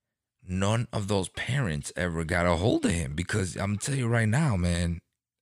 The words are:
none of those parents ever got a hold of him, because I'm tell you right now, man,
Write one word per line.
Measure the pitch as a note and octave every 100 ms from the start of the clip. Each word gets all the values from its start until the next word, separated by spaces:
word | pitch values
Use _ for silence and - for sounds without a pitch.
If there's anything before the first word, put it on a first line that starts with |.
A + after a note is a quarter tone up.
| _ _ _ _ F#2
none | F#2 G2 A2+ A#2+
of | - G2
those | G2+ F2
parents | - - C3+ A2 D2+ - -
ever | F2+ E2
got | D#2+ F2+ F2
a | E2
hold | E2+ E4+ C#4+
of |
him, | E2+ C2+ D2
because | F2 G#2 F#2 -
I'm | G2 G#2
tell | - C3+
you | A#2
right | A#2 A2+
now, | B2 D#3+ F#2+
man, | F2 E2+ F2 E2 - _ _ _